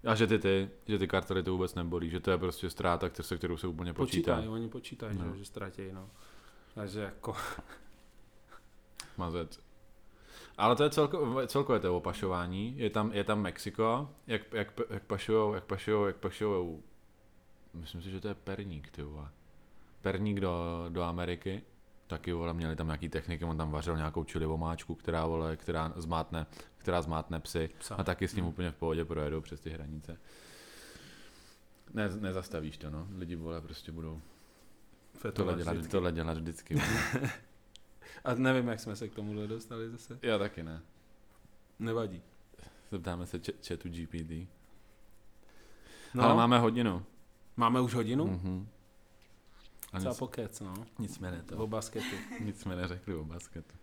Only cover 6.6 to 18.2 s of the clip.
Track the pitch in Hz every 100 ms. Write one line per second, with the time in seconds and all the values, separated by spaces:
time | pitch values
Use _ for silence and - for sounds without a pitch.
6.6 | - - 101 104 101 - - - - -
7.6 | - - - - - - - - - -
8.6 | - - - - - - 87 85 80 -
9.6 | - - - - - - - - - -
10.6 | 107 123 147 151 143 165 135 131 123 139
11.6 | 139 113 92 87 90 87 95 90 87 92
12.6 | 110 139 110 110 107 101 101 107 95 -
13.6 | 104 - 113 120 143 - - 113 - 110
14.6 | 101 - 113 104 - 101 - 110 107 98
15.6 | - 98 - 107 101 92 95 - 107 98
16.6 | 87 80 - - - - - - - -
17.6 | - 82 78 85 92 95